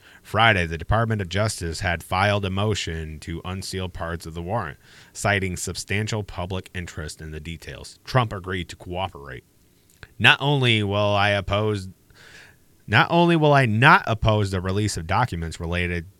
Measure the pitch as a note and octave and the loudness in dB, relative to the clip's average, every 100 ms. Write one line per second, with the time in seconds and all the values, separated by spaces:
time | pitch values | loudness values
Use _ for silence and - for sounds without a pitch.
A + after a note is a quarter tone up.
0 | - - - G2+ A2+ G2 E2+ E2 - G#2+ | -20 -20 -4 4 6 6 2 -4 0 0
1 | A2+ G#2+ F2 F#2+ A2 - E2+ D#2+ F#2+ E2 | 0 -2 -2 -2 -2 -2 -6 -4 -2 -4
2 | - F#2 G#2 G2+ F#2+ F#2+ G#2+ G2 - D#2+ | -2 2 2 2 0 -2 -2 -2 -4 -8
3 | D#2 D#2 - E2 F2+ F#2+ - F#2+ F#2 - | -8 -12 -10 -10 -8 -10 -8 -8 -8 -8
4 | E2+ E2+ E2 E2 E2+ A#2 D#2+ - _ - | -8 -8 -10 -10 -6 -6 -6 -12 _ -20
5 | - - G#2 G2+ F#2 F2 - F2 - G2 | -20 -4 0 0 0 -4 -8 -8 -4 -4
6 | G#2 A2 G2 - F2+ F#2 - F#2+ E2+ - | -2 -6 -6 -8 -6 -8 -10 -12 -10 -10
7 | D#2 - D#2 D#2 D#2 D#2+ - B1+ - - | -12 -12 -14 -12 -12 -12 -14 -16 -18 -20
8 | - B2+ A2+ G2+ F2+ F#2+ E2+ - F2+ F2 | -2 0 0 -4 -6 -6 -6 -12 -10 -6
9 | F#2+ D2 C#2 B1 - _ _ _ _ - | -6 -8 -16 -16 -18 _ _ _ _ -20
10 | - - A#2 D3 C#3 C#3+ B2 A2 G2+ G2+ | -16 2 4 4 2 2 4 2 2 0
11 | G#2 G2+ G#2 G2+ F#2+ G2+ G#2+ G2+ F#2+ - | 2 2 2 0 0 0 0 -2 -6 -16
12 | _ - - - - _ _ _ - A2+ | _ -20 -20 -20 -20 _ _ _ 2 4
13 | - E3+ E3+ E3 D3+ C#3 B2+ G#2+ C#3+ F#3+ | 6 6 6 6 6 6 4 6 6 6
14 | - A2+ A2+ G#2+ G2 F#2+ F#2 G2 G#2+ - | 4 0 2 2 2 -2 -2 0 0 -2
15 | E2 G2+ B2 E2+ E2 - E2 F2 F2 F2 | -2 0 0 -2 -8 -8 -4 -2 -2 -4
16 | F2+ _ | -8 _